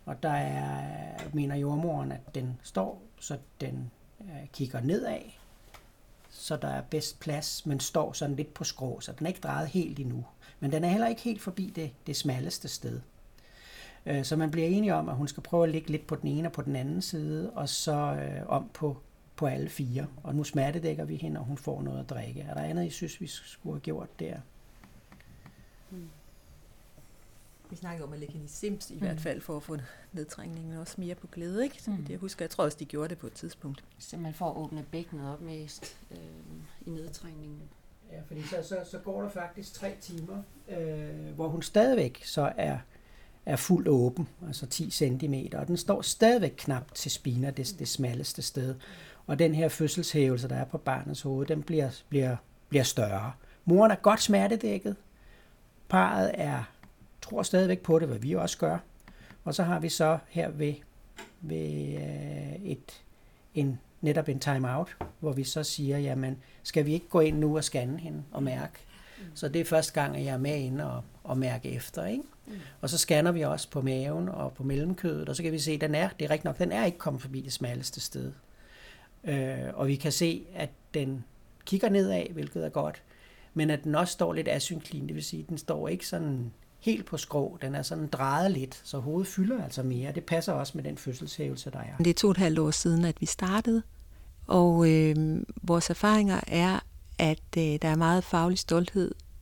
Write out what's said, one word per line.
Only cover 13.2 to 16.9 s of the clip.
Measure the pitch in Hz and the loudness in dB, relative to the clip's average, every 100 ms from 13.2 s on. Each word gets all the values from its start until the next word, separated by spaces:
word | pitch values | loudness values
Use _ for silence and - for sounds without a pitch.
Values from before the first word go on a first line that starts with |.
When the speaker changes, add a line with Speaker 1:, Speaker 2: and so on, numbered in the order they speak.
| - - - - - - - - - | -20 -20 -20 -20 -20 -20 -20 -14 -4
Speaker 1:
Øh, | 143 | -2
så | 135 156 | 0 0
man | 156 | 2
bliver | 160 165 | 2 2
enige | 190 214 | 4 4
om, | 160 160 | 2 0
at | 135 | -2
hun | 147 | -2
skal | - | -4
prøve | - 170 | 0 4
at | 165 | 4
ligge | 160 156 | 2 -2
lidt | 156 - | -4 -4
på | 147 | -4
den | 147 | -2
ene | 147 165 | 0 -2
og | |
på | 156 | -4
den | 135 135 | -4 -2
anden | 135 | -2